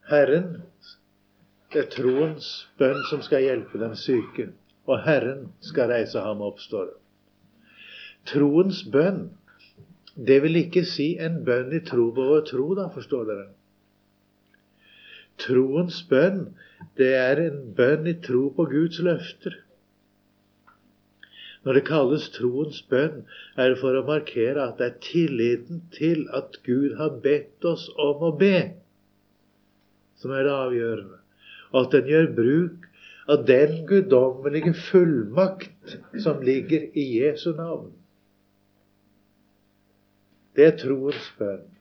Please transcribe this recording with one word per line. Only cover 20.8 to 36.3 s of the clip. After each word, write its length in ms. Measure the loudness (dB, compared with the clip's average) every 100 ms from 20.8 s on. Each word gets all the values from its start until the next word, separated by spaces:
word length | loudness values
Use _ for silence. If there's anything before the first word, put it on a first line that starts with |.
| _ _ _ _ -20 -20 -20 -10 2
Når 140 | 2
det 80 | 4
kalles 420 | 2 2 0 -4
troens 480 | -4 -2 -2 -6 -8 -2
bønn, 360 | 0 0 -4 -16 -20 -14 0
er 160 | 2
det 80 | 2
for 160 | 0 0
å 80 | 0
markere 640 | -4 -2 -2 -2 0 -4
at 80 | -4
det 80 | -6
er 120 | -6
tilliten 800 | -4 0 0 0 0 0 -4 -14 -14
til 360 | -4 -2 -2 -2
at 300 | -8 -8 -12
Gud 300 | -2 0 0 -2
har 180 | -6 -2 0
bedt 400 | 0 -2 _ -4
oss 220 | -4 -6 -2
om 240 | -2 0
å 100 | -2 2
be, 400 | 4 4 0 -10 _ _ _ _ _ _ _ _ _ _ _ _ _ _
som 100 | -8
er 140 | -2 0
det 80 |
avgjørende. 640 | 0 -2 -2 -2 -4 -10 -20 _ _ -20 -20 -2
Og 60 | 0
at 140 | 4 4
den 140 | 6
gjør 140 | 4 4 4
bruk 480 | 4 4 0 -6 -20 _ -20 -16 2
av 200 | 2 6
den 300 | 6 6 0 2
guddommelige 840 | 2 6 4 4 0 -4 -2 0 -2
fullmakt 1160 | 2 4 4 2 0 0 0 -2 -16 -20 -20 -20 -14 -4
som 220 | -2